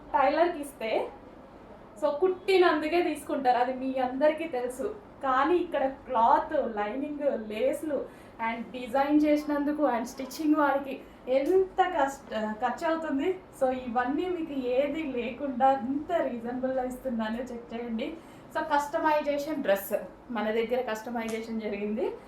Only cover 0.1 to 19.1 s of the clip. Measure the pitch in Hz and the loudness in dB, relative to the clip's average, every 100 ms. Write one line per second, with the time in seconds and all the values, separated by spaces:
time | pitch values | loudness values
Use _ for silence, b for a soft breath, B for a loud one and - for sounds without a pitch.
0.1 | 294 269 302 349 302 277 - 220 302 - | 2 4 4 2 2 -8 -6 -2 -2 -2
1.1 | - - - - - - - - - 294 | -8 -18 -20 -20 -20 -20 -20 -20 -4 -2
2.1 | 285 370 370 - 370 349 302 311 349 330 | 2 0 0 2 6 6 4 2 2 0
3.1 | 294 - 277 254 247 254 254 262 262 247 | -2 -4 0 2 4 2 -2 -4 -2 -2
4.1 | 269 302 311 320 247 247 - 202 - - | 2 2 2 -2 -4 -4 -4 -6 -6 -14
5.1 | - 269 262 294 349 - 285 269 269 - | -6 0 2 4 4 2 0 0 -2 -2
6.1 | 247 226 294 302 311 233 208 208 254 294 | 4 6 6 4 -2 -2 -2 -4 -4 -6
7.1 | 294 285 226 214 214 254 302 311 262 - | -2 -2 -2 -4 -2 0 0 -2 -4 -6
8.1 | B B - 226 240 226 254 247 254 285 | B B -6 -6 -4 -8 -10 -2 0 4
9.1 | 302 302 294 294 285 285 294 285 233 247 | 4 6 4 2 0 0 2 2 2 -2
10.1 | - 262 - 302 311 285 277 269 - B | -8 -10 -4 2 4 4 2 -2 -8 B
11.1 | B - 262 294 381 370 - 359 339 277 | B 0 2 4 4 4 2 0 2 0
12.1 | - - 220 214 214 247 - 330 320 320 | 0 -6 -4 -4 -2 -2 0 0 0 0
13.1 | 269 359 370 - - 262 254 254 226 254 | 0 0 -2 -8 0 0 0 -2 -2 0
14.1 | 302 359 339 320 277 247 254 285 320 302 | 0 -2 -2 -4 -4 0 2 2 0 -4
15.1 | 240 240 254 285 240 269 269 240 294 311 | -4 -4 -4 -6 2 4 4 0 -4 -2
16.1 | 339 269 240 233 254 262 262 254 254 262 | -2 0 -4 -6 -4 -2 -2 -4 -6 -6
17.1 | 233 220 233 254 233 - 226 240 226 302 | -4 -2 -4 -6 -10 -10 -10 -6 -4 -6
18.1 | 330 B B B 311 311 285 285 330 311 | -8 B B B -6 0 0 0 0 2